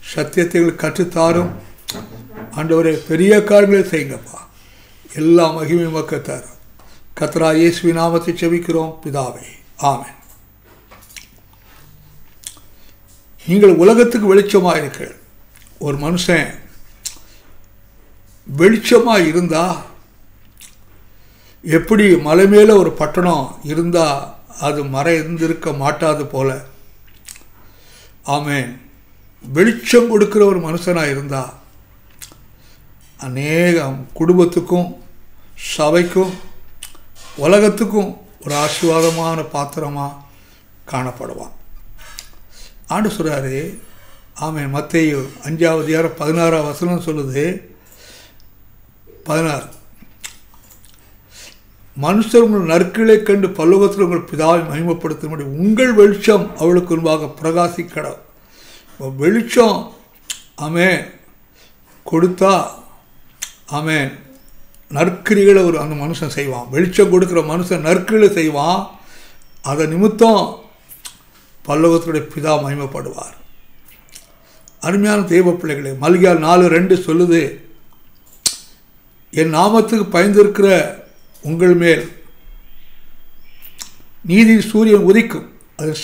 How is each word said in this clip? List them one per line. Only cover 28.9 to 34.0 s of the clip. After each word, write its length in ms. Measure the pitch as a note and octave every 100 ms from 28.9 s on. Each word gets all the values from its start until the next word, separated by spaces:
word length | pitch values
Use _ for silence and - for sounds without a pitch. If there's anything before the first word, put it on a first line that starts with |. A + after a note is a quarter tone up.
| - - - - _ C3
வெளிச்சம் 560 | C#3+ A3 A3+ - A#3+ A#3
கொடுக்கிற 360 | G#3+ G#3 G#3 G3+
ஒரு 140 | F#3
மனுஷனா 500 | D#3+ E3+ F3+ E3+ D3
இருந்தா, 520 | C#3 C#3 C3+ B2+ - - - - _ _ - - - - - - - - - - -
அநேகம் 880 | C3+ B2+ D3 E3 F3 E3+ C3+ C3+